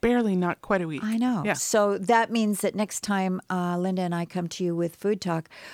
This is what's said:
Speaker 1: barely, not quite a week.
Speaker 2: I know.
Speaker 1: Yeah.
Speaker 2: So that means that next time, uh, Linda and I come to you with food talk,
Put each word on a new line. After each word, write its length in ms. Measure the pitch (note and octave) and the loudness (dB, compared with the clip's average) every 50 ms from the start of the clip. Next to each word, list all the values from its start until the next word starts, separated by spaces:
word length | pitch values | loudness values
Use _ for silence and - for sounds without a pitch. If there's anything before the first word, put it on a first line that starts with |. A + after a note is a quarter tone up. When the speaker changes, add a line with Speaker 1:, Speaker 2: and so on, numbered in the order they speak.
Speaker 1:
barely, 340 | - A#3 B3 A#3+ A#3 G#3 F#3+ | 0 2 2 2 2 2 2
not 260 | F3+ F3+ F3 - - | 2 0 0 -2 -4
quite 200 | - - G#3 F#3 | -2 -2 0 0
a 60 | F3 | 0
week. 160 | D#3+ D3+ C3+ G#3+ | -2 -4 -4 -2
Speaker 2:
I 140 | G#3+ A3+ | -2 0
know. 260 | A3+ B3 B3+ A#3+ F3+ - | 0 0 0 0 0 0
Speaker 1:
Yeah. 80 | G#3 E3+ | -2 -2
Speaker 2:
So 440 | - - - - G#3+ G#3 G3+ G3+ F#3+ | -2 -2 0 2 4 4 4 2 0
that 320 | F#3+ G3+ A#3 A3+ A3+ - | 2 4 4 4 4 2
means 300 | A3 A#3 A3 G#3 G3+ - | 2 2 2 2 2 0
that 120 | - F#3+ - | 0 -2 0
next 260 | G3 G#3+ - - - | -2 -2 -2 -4 -6
time, 380 | - - G3+ F#3+ F#3+ F#3 F#3 F#3 - - | -2 0 0 0 2 0 0 -2 -4 -4
uh, 280 | F#3 F3+ F3 F3 F3 | -4 -2 0 0 0
Linda 240 | F3 F3+ F#3+ F#3 F#3+ | 0 0 0 0 0
and 120 | F#3 F3 F3 | 0 0 -2
I 100 | E3+ E3+ | -2 -4
come 220 | - - F#3 F3 E3 | -4 -4 -4 -4 -4
to 140 | - - F3+ | -4 -2 -2
you 120 | F3 E3+ | 0 0
with 200 | E3+ E3+ E3 - | 0 -2 -2 -4
food 240 | - - G3+ G#3+ G3 | -2 -2 0 0 0
talk, 260 | - F3+ E3 - - - - - - - | 0 -2 -2 -2 -4 -6 -14 -20 -18 -18